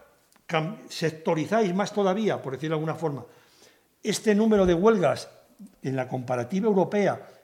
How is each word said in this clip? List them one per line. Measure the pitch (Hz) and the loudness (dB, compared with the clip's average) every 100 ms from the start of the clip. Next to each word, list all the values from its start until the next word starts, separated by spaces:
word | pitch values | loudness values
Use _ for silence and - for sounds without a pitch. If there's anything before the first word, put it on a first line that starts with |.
| - _ _ _ - | -20 _ _ _ -4
cam-, | 165 160 220 - | -2 -2 -8 -14
sectorizáis | - 160 156 - 160 147 214 208 | -4 -4 -4 -2 -2 0 0 0
más | 180 202 | 0 -2
todavía, | 208 196 190 208 127 | 0 0 0 0 -2
por | 139 | -4
decirlo | 131 156 156 | -6 -4 -4
de | |
alguna | 160 | -4
forma, | 156 160 139 117 - _ _ - _ _ _ | -4 -4 -6 -12 -20 _ _ -20 _ _ _
este | 220 185 220 | -4 -2 2
número | 202 220 214 185 | 4 4 4 4
de | |
huelgas | 170 208 220 151 127 - - _ - - _ | 4 4 4 2 0 -6 -20 _ -20 -20 _
en | 147 135 | -6 -4
la | 127 | -4
comparativa | 131 120 123 120 190 220 | -6 -4 -4 -2 -2 2
europea | 190 170 208 190 120 - - | 2 2 2 0 0 -8 -20